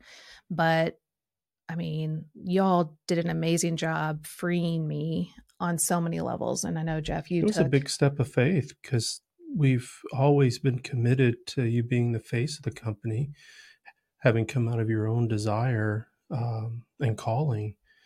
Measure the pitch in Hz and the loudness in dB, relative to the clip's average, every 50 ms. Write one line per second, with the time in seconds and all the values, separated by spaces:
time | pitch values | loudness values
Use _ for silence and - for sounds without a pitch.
0 | - - - - - - - - _ - 175 165 165 165 160 160 160 165 - _ | -16 -20 -20 -20 -20 -20 -20 -20 _ -8 -2 0 2 4 4 4 2 0 -2 _
1 | _ _ _ _ _ _ _ _ _ _ _ _ _ - 165 170 170 160 156 156 | _ _ _ _ _ _ _ _ _ _ _ _ _ -10 -8 -6 -6 -4 -4 -4
2 | 156 156 156 160 - - _ - - 185 180 190 190 190 180 175 170 156 - _ | -4 -4 -4 -6 -8 -12 _ -12 -6 -2 0 2 4 4 4 4 2 0 -4 _
3 | - - 180 165 170 170 165 165 160 165 170 160 - 170 165 156 165 160 160 156 | -4 -2 0 0 0 0 0 0 2 2 2 2 2 0 -2 -2 -2 -2 -2 -2
4 | 156 156 156 156 - - - - - 175 175 175 170 170 165 165 156 151 147 147 | -2 -2 -4 -6 -8 -14 -12 -6 -4 -2 0 0 0 0 0 -2 -2 -2 -4 -4
5 | 151 165 160 - 180 - - - - _ _ - 180 175 170 160 - - 180 175 | -4 -2 -2 -4 -4 -6 -8 -20 -20 _ _ -6 -2 -2 0 0 0 0 0 0
6 | 170 165 165 165 160 - - - - 117 - - - 170 170 160 160 165 160 160 | 0 -2 -2 -4 -4 -4 -4 -4 -2 -4 -4 -4 -4 -4 -4 -4 -2 -2 -4 -4
7 | 156 165 165 160 156 - 175 170 160 208 214 160 143 131 139 139 139 - - - | -4 -4 -6 -6 -4 -2 -2 0 2 2 2 2 2 4 4 2 0 0 -2 2
8 | 147 139 143 - 120 - - 127 120 151 196 120 - - - _ - - - 117 | 2 2 4 2 -2 0 2 2 2 4 2 2 0 -2 -8 _ -8 -2 -2 -2
9 | - - - - _ _ _ _ 349 320 285 180 143 135 127 120 123 - - - | -2 -2 -6 -10 _ _ _ _ -14 -6 -2 2 4 4 4 2 0 -6 -16 -18
10 | - - - 131 139 147 143 143 139 123 117 - - 135 120 123 - - 135 120 | -16 -10 -2 2 4 6 6 6 6 4 2 2 0 0 0 0 -4 -6 -2 0
11 | 117 120 131 135 131 120 117 - - - - 139 123 113 117 120 117 120 127 120 | 2 2 4 4 4 2 2 0 -6 -8 -4 -2 0 0 2 0 0 0 0 2
12 | 120 120 117 110 - - - 117 127 151 151 - - - - - - 113 104 - | 2 2 0 -2 -4 -4 -4 -2 -2 -2 -6 -6 -8 -8 -8 -6 -6 -8 -8 -6
13 | - 113 110 113 147 147 147 _ - - - - - - - _ _ - _ _ | -6 -4 -2 -2 -4 -4 -6 _ -20 -20 -20 -20 -20 -20 -20 _ _ -20 _ _
14 | _ _ _ _ - 127 113 117 113 - - 127 117 113 117 113 110 110 113 110 | _ _ _ _ 2 2 4 4 0 0 0 -2 -2 0 0 -2 0 0 0 0
15 | 107 110 113 117 120 113 117 101 104 110 104 110 120 131 120 110 107 107 104 110 | 0 0 0 0 0 0 0 0 0 0 0 0 0 0 0 0 0 0 -2 -2
16 | - _ _ _ _ - 170 120 117 120 113 110 110 117 117 120 - _ _ - | -4 _ _ _ _ -8 -6 -4 -4 -4 -4 -6 -6 -8 -8 -10 -14 _ _ -4
17 | 143 117 107 - - 117 110 - 156 147 117 104 104 107 101 _ _ _ _ _ | -2 -2 -2 -2 -2 -2 -2 0 0 0 -2 -2 -4 -6 -8 _ _ _ _ _
18 | _ | _